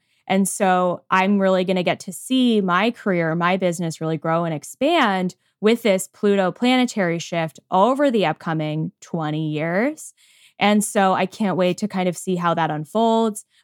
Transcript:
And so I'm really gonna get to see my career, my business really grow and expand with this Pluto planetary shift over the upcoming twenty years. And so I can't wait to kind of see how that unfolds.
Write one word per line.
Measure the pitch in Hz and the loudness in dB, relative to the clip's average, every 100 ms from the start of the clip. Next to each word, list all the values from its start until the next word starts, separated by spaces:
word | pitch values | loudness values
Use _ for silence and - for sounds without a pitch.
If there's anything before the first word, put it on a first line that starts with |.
| _ _ - | _ _ -2
And | 190 190 | 0 0
so | - 190 180 180 170 - | 0 2 2 0 -2 -2
I'm | 185 190 202 | 0 2 2
really | 190 185 | 2 2
gonna | 185 185 | 0 0
get | 175 165 | 0 -2
to | - | -6
see | 175 - 262 247 220 | -12 -2 0 2 2
my | 190 175 220 | 2 0 0
career, | 233 214 180 165 165 | -2 -2 0 0 0
my | 170 185 | 0 0
business | 185 170 165 - | -2 -2 -4 -4
really | 160 160 | -4 -4
grow | 160 165 | -2 -2
and | 170 | -2
expand | 151 - - 277 339 240 190 185 - _ - | -6 -8 -4 0 2 2 0 -2 -6 _ -2
with | 208 233 | 0 2
this | 220 190 - | 2 0 -2
Pluto | - 208 202 185 | -4 0 2 0
planetary | 175 247 254 247 - 175 170 | 0 0 2 0 0 -2 -2
shift | - 170 160 - - | -4 -4 -4 -6 -2
over | 185 214 269 285 | 2 4 4 2
the | 226 165 | 2 0
upcoming | 156 - 160 151 151 165 - | -2 -4 -4 -2 -4 -6 -8
twenty | - 170 151 151 156 | -10 -6 -4 -4 -4
years. | 151 165 180 262 311 - - _ _ _ - | -4 -2 0 -2 -4 -14 -20 _ _ _ -2
And | 202 208 | 2 2
so | 202 214 190 | 2 2 2
I | 185 190 | 2 -2
can't | - 208 180 | -2 -2 0
wait | 180 180 | 0 0
to | 208 | -4
kind | 190 180 | -2 -2
of | 170 | -4
see | - 180 | -4 -2
how | 175 | 0
that | 170 160 | 0 -2
unfolds. | 151 156 214 226 226 226 208 - _ | -2 -4 0 2 2 0 -4 -12 _